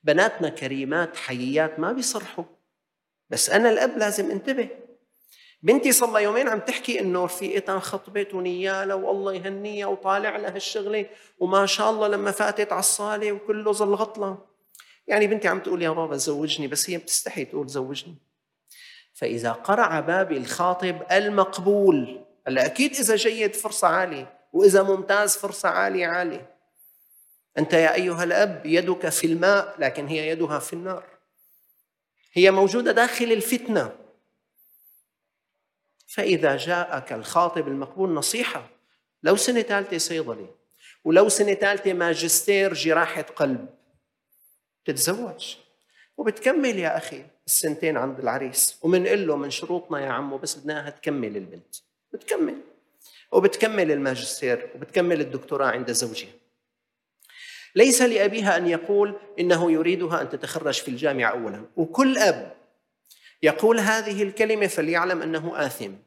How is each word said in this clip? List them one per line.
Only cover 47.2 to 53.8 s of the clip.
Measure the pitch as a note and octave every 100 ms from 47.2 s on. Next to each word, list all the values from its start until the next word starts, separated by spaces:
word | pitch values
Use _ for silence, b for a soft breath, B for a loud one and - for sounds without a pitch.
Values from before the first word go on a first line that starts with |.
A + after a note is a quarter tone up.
| C#3 _ -
السنتين | - D3+ D3+ E3 C#3+
عند | C3 C3
العريس، | C3 B2+ C3+ - - -
ومنقول | D#3+ F#3 F#3 G#3 F3+
له: | D3
"من | C#3+
شروطنا | C3 E3 F3 - D3+
يا | C3+
عمو | B2 C#3 C3+
بس | - -
بدناها | C#3+ D3+ C#3+
تكمل | - - C#3+ A2+ G2+
البنت". | F2+ E2+ _ - _ _ _
بتكمل، | - - G4+ D#4 - - _ _ _ b b b
وبتكمل | F#3+ G3 - A3 G#3+